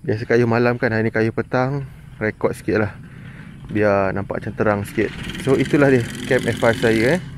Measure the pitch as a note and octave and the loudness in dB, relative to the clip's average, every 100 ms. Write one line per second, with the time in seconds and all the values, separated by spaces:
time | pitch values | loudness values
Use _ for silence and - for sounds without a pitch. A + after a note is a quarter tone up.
0 | - A2 A2+ A#2+ A#2+ A#2 A#2+ A#2+ B2+ A2 | -2 -4 2 4 4 4 2 2 0 0
1 | A2 A2+ A2+ A2+ A2+ B2+ B2+ C#3+ C3+ - | 0 2 0 0 -2 0 0 -2 -8 -14
2 | - - G#2+ - A2 - - G#2 G#2+ - | -20 -6 -6 -2 -4 -2 -2 0 0 -4
3 | - - - - - - - G2+ G#2 G2 | -18 -18 -18 -18 -18 -18 -6 0 2 4
4 | F#2+ G2 G2+ - - G#2 G#2+ G#2 G2+ - | 2 -2 -4 -6 -6 -2 0 0 -2 -2
5 | G#2 - - - - C3+ C3+ D#3 C#3 C3 | -2 -2 -10 -6 0 2 4 4 6 4
6 | A#2 - - B2+ A#2 A2 A#2+ A2 A#2 A2+ | 2 -8 0 0 0 0 2 2 2 2
7 | A#2 F3 - | 2 0 -4